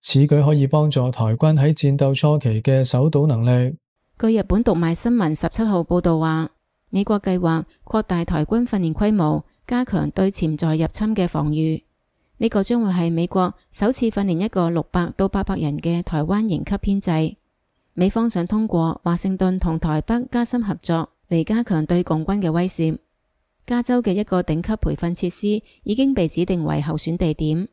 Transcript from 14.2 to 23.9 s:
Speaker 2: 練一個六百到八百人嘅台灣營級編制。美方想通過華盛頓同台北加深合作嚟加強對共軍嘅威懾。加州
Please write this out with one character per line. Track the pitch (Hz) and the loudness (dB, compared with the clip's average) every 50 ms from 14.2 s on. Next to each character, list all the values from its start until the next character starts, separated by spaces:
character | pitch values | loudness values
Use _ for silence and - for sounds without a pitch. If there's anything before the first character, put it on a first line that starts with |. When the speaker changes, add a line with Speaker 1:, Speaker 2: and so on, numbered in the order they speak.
| 202 | -2
Speaker 2:
練 | 196 175 160 180 | 0 0 0 -2
一 | |
個 | - - 190 175 165 | -2 0 0 0 0
六 | 170 165 - _ _ | 0 -2 -4 _ _
百 | 180 175 170 - | -2 -2 -2 -2
到 | _ 196 | _ -2
八 | 196 - 196 190 | -2 0 -2 -4
百 | - 190 | -4 -4
人 | 175 160 147 143 147 | -4 -2 -4 -4 -4
嘅 | 156 170 170 175 175 | -2 -2 -2 -2 -4
台 | - - 156 | -4 -2 -2
灣 | 147 156 190 208 220 | -2 0 0 -2 0
營 | 220 180 151 151 | -2 -2 -4 -2
級 | - 196 | -4 -4
編 | 196 - - 196 196 | -4 -2 -2 -2 -2
制。 | - - 165 160 160 170 190 _ _ _ _ _ _ _ _ _ _ _ _ | 0 0 0 0 0 -2 -4 _ _ _ _ _ _ _ _ _ _ _ _
美 | - 180 190 | 0 0 0
方 | - 226 226 233 | 2 0 -2 0
想 | - 190 170 | 0 -2 -2
通 | 180 - 214 220 214 | -2 0 -2 0 0
過 | - 170 165 165 165 - _ | 0 0 0 0 -2 -2 _
華 | 175 170 | -2 -2
盛 | 170 - 190 190 | 0 0 -2 -2
頓 | 185 190 185 185 185 | 0 0 0 0 0
同 | - 180 160 160 | 0 0 -2 0
台 | - 165 151 151 | -2 0 -2 -2
北 | 151 - 226 240 247 - | -2 -2 -2 -2 -2 -4
加 | - 240 240 | -2 -4 -2
深 | 233 - 247 233 | -2 -2 -4 -2
合 | 202 - - | -2 -4 -6
作 | _ - 170 165 160 - _ _ _ _ | _ -2 -2 -2 -2 -4 _ _ _ _
嚟 | - 165 160 | -2 -2 0
加 | - 214 226 240 | 0 0 -2 0
強 | - 196 160 156 | 0 0 0 0
對 | - 175 175 180 | 2 0 0 0
共 | - 170 156 156 | 0 -2 -2 -2
軍 | - 196 208 | -2 -2 -2
嘅 | 196 165 | 0 0
威 | 156 170 175 | 0 0 -2
懾。 | 185 - - 165 160 160 - _ _ _ _ _ _ _ _ _ _ _ _ _ | -2 -2 -2 -2 -2 -2 -4 _ _ _ _ _ _ _ _ _ _ _ _ _
加 | - 247 240 240 | -4 -4 -4 0
州 | - | 0